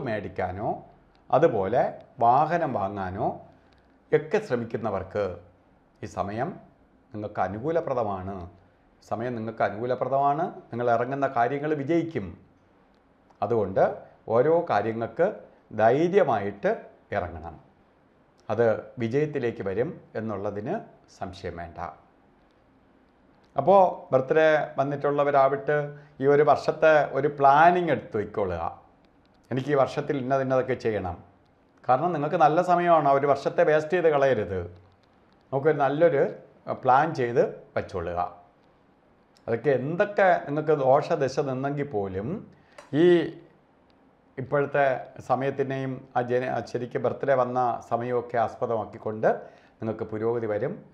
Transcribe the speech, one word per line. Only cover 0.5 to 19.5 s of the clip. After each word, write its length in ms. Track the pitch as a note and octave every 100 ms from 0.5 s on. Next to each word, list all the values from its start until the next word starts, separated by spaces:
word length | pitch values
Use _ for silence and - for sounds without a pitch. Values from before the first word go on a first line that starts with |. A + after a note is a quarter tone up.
| F#2 A#2+ F#3+ - _ _ _ - C3
അതുപോലെ 460 | E3 A#2 F#2+ A#2+ F#3 - - -
വാഹനം 460 | A#2 B2+ D#3 E3+ D#3 A2+
വാങ്ങാനോ 480 | G2 G2+ F#2+ F#2+ C#3+ - - _ _ _ _ _ - D3+
ഒക്കെ 200 | D3+ G#3 -
ശ്രമിക്കുന്നവർക്ക് 800 | B2 A2+ A2+ G#2+ G2 F#2 G#2+ G2+ F2 - _ _ _ _ -
ഈ 60 | G#2+ F#2
സമയം 320 | F#2 G#2+ D3+ - - _ _ _ _
നിങ്ങൾക്ക് 280 | G#2+ G2+ - F#2+
അനുകൂലപ്രദമാണ്. 880 | G#2 C3+ E3 D3+ B2+ A2 F#2+ F2+ G2 F2 - _ _ _ _ -
സമയം 220 | G#2+ A#2+ A#2+
നിങ്ങൾക്ക് 260 | A2 A2 G#2+
അനുകൂലപ്രദമാണ്. 760 | G2 B2 B2 B2+ C3+ C#3 C#3+ D#3+ - -
നിങ്ങൾ 160 | A#2 B2 A#2
ഇറങ്ങുന്ന 320 | B2 C#3 C3+ B2
കാര്യങ്ങൾ 320 | A#2+ C#3+ D3+ D3+
വിജയിക്കും. 440 | C3+ E3+ E3 C3 F#2+ - _ _ _ _ _ _ _ _ _ -
അതുകൊണ്ട് 400 | G#2 A#2 F#2+ F#2+ F3+ - - _ - A2
ഓരോ 180 | C#3+ E3 E3+
കാര്യങ്ങൾക്ക് 560 | G#2+ G#2+ A2+ A2+ - F3+ - - _ _ G#2+
ധൈര്യമായിട്ട് 880 | A2 C3+ F3 G3 E3 A2+ G2+ G2 F#3 A3+ - _ - G2+
ഇറങ്ങണം. 380 | F2+ E2+ E2 D#2+ _ _ _ _ _ _ _ _ -
അത് 160 | G#2+ A#2 G#2+ - -
വിജയത്തിലേക്ക് 600 | A2+ C3 D3 D3 A#2+